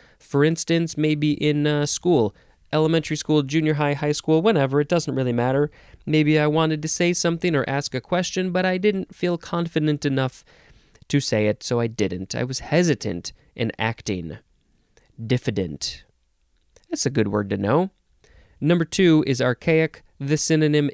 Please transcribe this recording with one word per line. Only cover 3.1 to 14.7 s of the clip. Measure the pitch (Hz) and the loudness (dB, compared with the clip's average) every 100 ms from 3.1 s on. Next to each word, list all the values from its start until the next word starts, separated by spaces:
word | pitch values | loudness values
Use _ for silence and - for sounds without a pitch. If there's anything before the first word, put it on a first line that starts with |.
| 151 | -6
school, | - 151 | 2 2
junior | 135 156 156 151 | 2 0 0 0
high, | 147 | 0
high | 143 147 | 0 -2
school, | 147 - 160 | -2 0 2
whenever, | 208 180 139 139 | 4 2 2 0
it | 147 | 2
doesn't | 170 151 131 | 0 0 -2
really | 123 | 0
matter. | 120 123 135 147 - - - - | 0 0 0 -2 -4 -20 -16 0
Maybe | 156 151 156 | 2 4 2
I | 151 | 2
wanted | 156 160 156 | 2 0 -2
to | 156 | -4
say | - 170 | -2 0
something | 175 170 165 180 147 | 0 -2 0 0 0
or | - | 0
ask | 139 - 131 | -4 -4 -8
a | |
question, | - 180 180 190 185 | -4 -4 -2 -4 -2
but | 180 185 | -2 -2
I | 185 | 0
didn't | 208 196 - - | 0 0 -6 -4
feel | 175 170 | -2 -2
confident | - 175 170 151 151 147 143 | -4 -4 -2 0 0 0 0
enough | 135 131 - _ _ _ - _ _ - | 0 -2 -6 _ _ _ -20 _ _ -2
to | 143 | -2
say | - 107 107 | 0 0 0
it, | 104 | 0
so | - 120 | -2 -2
I | 117 | -2
didn't. | 117 95 90 92 117 | -2 -4 -4 -8 -6
I | |
was | 127 131 | -6 -6
hesitant | - 160 175 123 107 87 - - _ - | -2 0 2 0 -2 -8 -10 -18 _ -6
in | 113 - | -6 -2
acting. | 110 - - 92 80 - _ _ _ | -4 -4 -6 -6 -6 -14 _ _ _